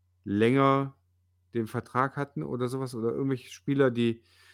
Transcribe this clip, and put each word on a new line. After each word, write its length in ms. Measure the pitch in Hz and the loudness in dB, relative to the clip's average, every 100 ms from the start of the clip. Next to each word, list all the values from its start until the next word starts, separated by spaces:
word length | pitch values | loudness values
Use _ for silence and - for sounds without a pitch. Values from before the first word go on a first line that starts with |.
| _ _ | _ _
länger 720 | 101 101 117 135 139 139 135 - _ _ _ _ _ | -4 2 4 4 4 2 -2 -8 _ _ _ _ _
den 120 | 117 107 | -6 -4
Vertrag 500 | 120 - 123 131 143 | -6 -4 -2 -2 -4
hatten 260 | 139 156 | -8 -8
oder 260 | 147 127 123 | -8 -4 -4
sowas, 260 | 131 131 | -4 -8
oder 160 | 123 117 | -4 -4
irgendwelche 380 | 139 139 131 - | -2 -2 -4 -8
Spieler, 400 | - - 139 135 | -12 -4 2 4
die, 320 | 120 117 113 _ _ - | 4 0 0 _ _ -20